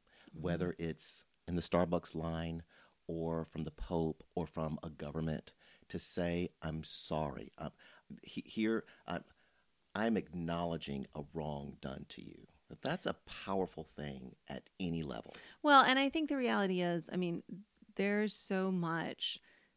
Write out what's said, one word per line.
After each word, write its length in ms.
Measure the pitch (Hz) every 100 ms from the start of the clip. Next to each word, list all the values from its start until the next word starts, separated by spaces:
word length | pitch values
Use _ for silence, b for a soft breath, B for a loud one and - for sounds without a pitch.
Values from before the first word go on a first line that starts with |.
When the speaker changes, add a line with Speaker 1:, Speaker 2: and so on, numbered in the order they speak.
| _ B B
Speaker 1:
Mm-hmm. 120 | 80
Speaker 2:
whether 320 | 87 82 90 -
it's 460 | 82 76 - - - _ -
in 80 |
the 80 | 87
Starbucks 520 | - 87 87 87 -
line 480 | 78 82 82 82 82 - b b b -
or 400 | 82 82 82 82
from 180 | 80
the 60 | 78
Pope 520 | - - 85 80 - -
or 120 | - 80
from 320 | - 78 78
a 80 | 82
government, 640 | 71 73 78 80 78 - - B B -
to 100 | 87
say, 520 | - - 87 85 90 -
"I'm 240 | 80 78
sorry." 680 | 78 - - 78 73 60 - -
Um, 140 | 76 - B B - -
he-, 220 | - - -
here, 380 | 110 110 113 - B -
I'm, 180 | 87 - _ b b b _ _
I'm 240 | 98 113 104
acknowledging 880 | - 87 82 85 85 82 69 69 67
a 80 | 78 71
wrong 460 | 82 76 71 71 67
done 240 | 69 67 -
to 120 | -
you. 240 | - - - _ - -
That's 240 | - 180 -
a 80 | -
powerful 600 | - - - 98 92 -
thing 500 | 78 - 73 67 64 - -
at 140 | 67 - -
any 240 | 90 82
level. 300 | 73 57 - - B B
Speaker 1:
Well, 200 | 294 277
and 160 | 247 262
I 120 | 277
think 180 | 320 294
the 80 | 277
reality 460 | 240 214 196 185
is, 260 | 175 170 -
I 60 | 180
mean, 260 | 175 170 - 185 208 _ -
there's 400 | - 196 208 208
so 360 | - - 190 190
much, 680 | 185 170 165 - - - - b b b